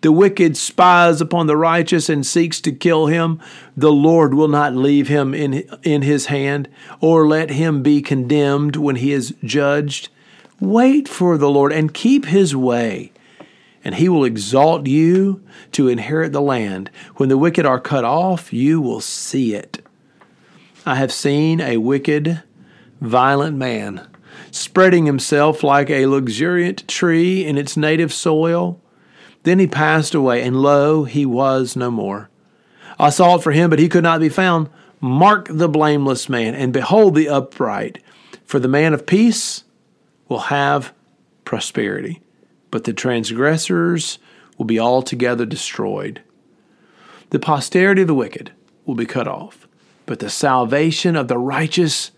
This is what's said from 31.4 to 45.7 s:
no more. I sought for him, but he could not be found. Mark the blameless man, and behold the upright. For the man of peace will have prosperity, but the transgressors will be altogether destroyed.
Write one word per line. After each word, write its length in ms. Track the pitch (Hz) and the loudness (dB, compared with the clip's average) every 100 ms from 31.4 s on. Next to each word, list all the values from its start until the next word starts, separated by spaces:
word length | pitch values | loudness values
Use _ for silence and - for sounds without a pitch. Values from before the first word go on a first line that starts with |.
| 135 135 127 - | 0 0 -2 -4
no 140 | 123 | -6
more. 380 | 117 101 101 104 _ _ _ _ _ - - | -4 -6 -8 -12 _ _ _ _ _ -20 0
I 120 | 147 | 0
sought 320 | 143 180 175 | 4 4 4
for 100 | 165 | 2
him, 180 | 147 170 | 2 4
but 80 | 151 | 4
he 100 | 165 | 4
could 140 | 180 | 4
not 180 | 170 165 | 2 2
be 80 | 156 | 0
found. 400 | 147 185 170 151 _ _ _ | 0 0 0 -2 _ _ _
Mark 460 | 131 131 190 208 - | -2 4 4 4 -2
the 200 | 156 170 | -2 0
blameless 600 | 156 151 147 139 127 - | 2 0 0 0 -4 -4
man, 260 | 127 113 | -4 -4
and 180 | 139 131 | -4 -4
behold 420 | 127 123 208 208 | -2 2 4 6
the 140 | 156 151 | 4 2
upright. 760 | 143 131 - 123 101 104 - _ _ _ - | 0 -4 -6 -6 -4 -8 -12 _ _ _ -20
For 140 | _ 139 | _ -2
the 100 | 131 | 0
man 260 | 143 160 | 2 2
of 120 | 147 - | 0 0
peace 580 | 185 233 220 - - _ _ _ _ _ _ _ | 2 4 2 -6 -10 _ _ _ _ _ _ _
will 120 | 123 | -8
have 520 | - 143 143 143 131 _ _ _ _ _ | -4 -2 0 -2 -4 _ _ _ _ _
prosperity, 760 | - 117 - - 104 101 95 170 _ _ _ _ _ | -10 -8 -6 -4 -4 -4 -8 -12 _ _ _ _ _
but 140 | 123 | -8
the 80 | 117 | -6
transgressors 1300 | 110 127 120 107 113 139 160 - 175 170 175 - - _ _ _ _ | -6 -4 -4 -4 -2 -2 -2 -2 -2 -2 -2 -6 -12 _ _ _ _
will 80 | |
be 160 | 110 113 | -4 0
altogether 680 | 113 127 127 123 123 120 117 | 2 0 -2 -4 -2 -2 -4
destroyed. 760 | - - | -8 -10